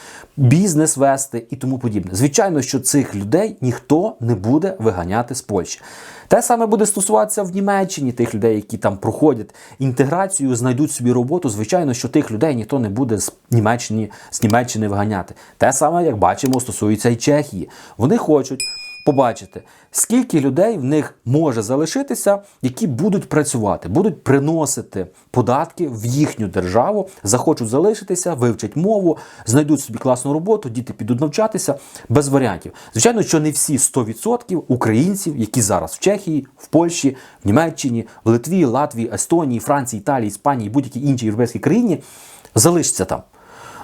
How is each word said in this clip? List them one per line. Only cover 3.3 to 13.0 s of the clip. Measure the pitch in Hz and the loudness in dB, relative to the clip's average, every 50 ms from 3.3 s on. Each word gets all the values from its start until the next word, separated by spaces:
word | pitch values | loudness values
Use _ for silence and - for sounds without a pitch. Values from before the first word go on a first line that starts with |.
| 120 170 208 220 - - | 2 2 2 0 -2 -4
ніхто | 127 123 113 - - - 147 160 185 220 - - | -2 -2 -2 -2 0 2 2 2 2 0 -4 -4
не | 120 117 120 | -2 -2 -2
буде | 95 95 110 131 156 165 190 - - | 0 2 2 2 2 2 0 -2 -2
виганяти | 110 110 98 90 85 87 98 113 120 - 131 | 0 0 0 0 -2 -2 -2 -2 -2 -4 -6
з | - - | -10 -8
Польщі. | - 104 95 87 - - - - - - - - - - - - - | -4 -2 -2 -2 -4 -8 -14 -16 -18 -20 -20 -20 -20 -20 -14 -2 2
Те | - 226 233 | 2 4 4
саме | - 247 226 233 | 4 2 2 2
буде | 214 220 202 214 | 2 2 2 2
стосуватися | 208 - 214 185 - 214 214 214 208 - 214 202 | 2 0 -2 0 2 2 2 2 2 0 -4 -4
в | 185 | -4
Німеччині | 175 196 196 196 202 196 190 185 - 160 143 127 120 | -2 -2 0 0 2 0 0 -2 -2 -4 -4 -2 0
тих | - 120 117 - | 0 -2 -2 0
людей, | 107 104 117 110 | 0 2 2 2
які | 107 101 - - - | 0 -2 -6 -6 -2
там | - 104 98 95 | 0 0 -2 0
проходять | - 113 107 - 147 156 131 113 104 - - - - - - - | -2 -4 -2 2 4 2 2 2 -2 -12 -16 -20 -20 -18 -8 -4
інтеграцію, | 135 135 123 131 139 139 160 175 196 190 190 - 139 131 127 | -2 -2 2 2 2 2 2 0 -2 -2 -2 -2 -2 0 0
знайдуть | 117 123 127 123 120 151 139 - | 0 0 0 0 2 0 -2 -2
собі | - 120 123 120 | -2 0 2 2
роботу. | 123 120 127 160 180 175 135 | 2 2 0 -2 -2 -2 -2
Звичайно, | 101 104 110 - 185 180 170 139 120 | -2 -4 -4 -2 0 0 0 0 -2
що | - - 127 | -4 -4 -2
тих | - 160 139 - | 0 0 0 0
людей | 113 107 151 165 139 | -2 -2 0 0 0
ніхто | 117 107 - 143 135 | -2 -4 -4 -2 -2
не | 120 104 | -2 -2
буде | 101 113 | -2 -2